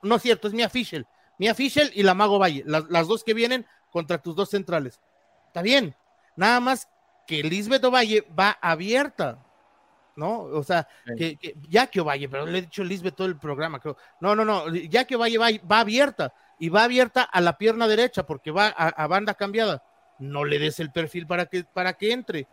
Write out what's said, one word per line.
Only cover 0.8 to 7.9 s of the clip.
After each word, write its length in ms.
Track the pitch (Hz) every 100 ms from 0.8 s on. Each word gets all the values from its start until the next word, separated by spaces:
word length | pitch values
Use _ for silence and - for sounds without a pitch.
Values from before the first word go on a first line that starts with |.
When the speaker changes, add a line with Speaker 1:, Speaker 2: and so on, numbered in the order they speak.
| 214 160 120 _ _ -
Speaker 1:
Mia 160 | 208
Fischel 360 | 226 262 294 294
y 80 | 202
la 120 | 196
Mago 240 | 185 208 202
Valle, 220 | 180 139 139
las, 180 | 156 160
las 160 | 170 165
dos 160 | 220
que 100 | -
vienen 300 | 220 233 254 - _ _
contra 280 | 170 156 170
tus 160 | 170 160
dos 140 | 196
centrales. 500 | 202 175 170 131 - _ _ _ _ _
Está 160 | 170
bien, 320 | 196 269 185 - _ _ _ -
nada 220 | 202 247
más 280 | 247 262 - _ _ _ -
que 160 | 156
Lisbeth 400 | 151 185 208 262
Ovalle 420 | 254